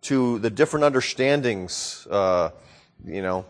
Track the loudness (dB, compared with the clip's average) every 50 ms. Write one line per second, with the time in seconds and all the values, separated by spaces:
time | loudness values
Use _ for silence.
0 | -6 -2 0 2 2 2 0 0 -2 -2 2 2 0 2 2 2 2 4 2 2
1 | -2 -2 -2 0 2 2 2 2 0 0 -2 -2 -6 -8 -8 -8 -10 -10 -12 -14
2 | -8 -2 0 2 2 4 4 2 2 0 -4 -10 -20 -20 -20 -20 _ _ _ -20
3 | -16 -10 -8 -6 -4 -4 -4 -4 -6 -10